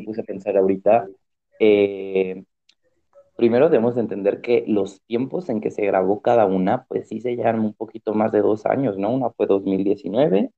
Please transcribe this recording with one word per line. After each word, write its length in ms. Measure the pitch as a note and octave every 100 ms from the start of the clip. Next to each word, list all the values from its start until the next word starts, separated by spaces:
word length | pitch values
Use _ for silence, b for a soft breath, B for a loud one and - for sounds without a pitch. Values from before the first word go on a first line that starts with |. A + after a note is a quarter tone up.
puse 180 | G2+ A2
a 20 |
pensar 320 | G#2 G2 G#2 G2
ahorita, 500 | F#2+ F#2+ G2+ A2+ G2 - _ _ _ -
eh, 840 | G#2+ G2+ G2+ G2 G2 F#2+ F#2 F#2+ - _ _ _ _ _ _ _ _ -
primero 320 | A#2+ A#2 D#3+
debemos 260 | C3+ A#2+
de 80 | A#2+
entender 380 | G#2+ G2 G2 -
que 240 | - A#2 -
los 340 | G#2 F#2+ - -
tiempos 420 | A#2 C3+ E3+ F#3
en 120 | A2
que 100 | -
se 160 | - G2+
grabó 340 | G2 F#2 G#2
cada 240 | - A#2+ G2+
una, 380 | F#2+ F#2 B2+
pues 240 | - - -
sí 120 | A2
se 160 | B2 A#2+
llevan 240 | A#2 A2+
un 140 | G#2+
poquito 400 | - A2 A2 -
más 180 | G#2+ A2
de 80 | G#2+
dos 260 | G2+ G#2+ -
años, 320 | B2+ C3 G2
¿no? 120 | G2+
Una 180 | C3 A#2+
fue 160 | - G#2
dos 160 | G2
mil 200 | G2 F#2+
diecinueve 680 | G2 G2 - A2 D#3 F#3+ B3+